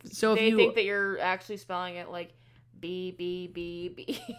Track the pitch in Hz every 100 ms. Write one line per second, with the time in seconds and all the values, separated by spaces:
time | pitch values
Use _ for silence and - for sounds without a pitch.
0 | - - 220 220 220 220 190 226 196 202
1 | 196 190 180 185 - 202 - 180 180 175
2 | - 175 170 _ _ - _ - 170 180
3 | 185 180 180 180 180 170 175 170 175 180
4 | - - -